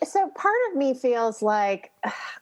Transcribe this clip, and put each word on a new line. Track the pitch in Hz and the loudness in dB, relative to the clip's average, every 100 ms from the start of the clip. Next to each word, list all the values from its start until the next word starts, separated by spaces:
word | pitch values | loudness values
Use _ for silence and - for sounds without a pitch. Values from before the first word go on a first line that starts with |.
so | - 392 370 - | -2 0 0 0
part | 285 480 453 | 0 2 0
of | 320 | 0
me | 277 | 0
feels | 254 254 233 226 220 | 2 2 2 0 0
like, | 214 214 202 196 - - | 0 2 2 -2 -6 -8
<sighs> | 185 - - - | -8 -8 -12 -6